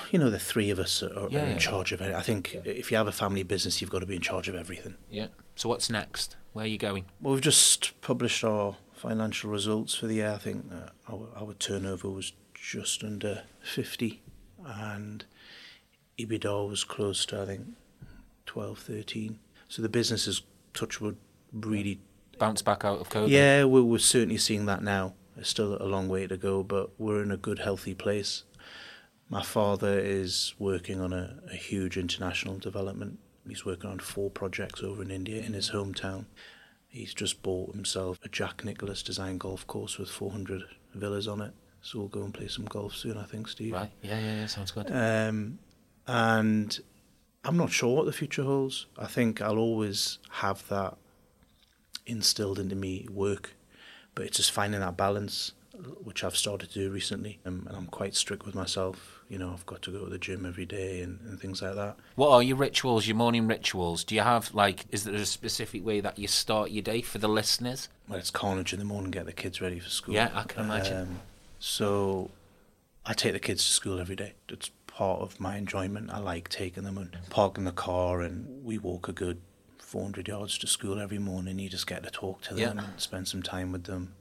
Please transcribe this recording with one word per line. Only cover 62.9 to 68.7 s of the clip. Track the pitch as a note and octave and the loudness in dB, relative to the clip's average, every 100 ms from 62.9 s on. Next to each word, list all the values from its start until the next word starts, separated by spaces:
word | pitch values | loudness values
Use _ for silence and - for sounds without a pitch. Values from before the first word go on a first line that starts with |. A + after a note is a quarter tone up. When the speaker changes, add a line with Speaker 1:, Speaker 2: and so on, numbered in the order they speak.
| A2+ G#2 | 4 4
Speaker 2:
your | A2 | 4
morning | A#2 A#2 A2+ | 6 6 4
rituals? | A2 - F#2+ F2 E2+ | 2 0 0 0 0
Do | - G#2+ | 0 4
you | |
have, | A2 A#2 - | 6 4 4
like, | G#2 G2+ F#2 - | 4 4 4 -4
is | G#2 | -4
there | G2+ G#2 | -2 -2
a | G2+ | -2
specific | - A#2 - A2+ G#2+ G2+ | -2 -2 -4 -4 -4 0
way | G#2 | 0
that | G2 - | 0 -2
you | G2+ | 0
start | - - G#2+ G2+ | 2 4 2 2
your | G#2+ | 0
day | G2 A#2 | 0 0
for | - G#2+ | -2 0
the | G#2+ | 4
listeners? | G#2+ G#2 - B2 C3 - - - | 4 4 2 0 -4 -8 -14 -10
Speaker 1:
Well, | F#2 | -6
it's | F#2 | -4
carnage | - G2+ F#2+ F2+ | 0 0 0 -2